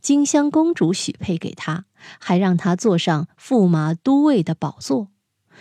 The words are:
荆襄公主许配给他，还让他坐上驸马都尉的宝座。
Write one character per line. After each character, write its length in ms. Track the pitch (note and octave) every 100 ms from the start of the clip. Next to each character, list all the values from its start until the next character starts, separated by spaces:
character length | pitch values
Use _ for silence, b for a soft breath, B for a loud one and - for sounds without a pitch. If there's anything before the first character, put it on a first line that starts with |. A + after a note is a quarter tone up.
荆 220 | - C#4+
襄 280 | C#4+ D4 D4
公 200 | D#4 E4
主 220 | E4+ D#3+
许 180 | F#3+ - -
配 160 | - E3
给 140 | -
他， 320 | - - E3 - B B B
还 180 | - F3+
让 180 | G3 F3
他 200 | F#3 F3
坐 200 | A3+ E3+
上 320 | - D3+ E3+ _
驸 280 | - B3+ F3+
马 280 | D#3+ D#3 E3+
都 260 | - C#4
尉 220 | D4+ B3+
的 100 | E3
宝 240 | D#3+ D3 -
座。 300 | - C4+ G3+ _ _ _ _ B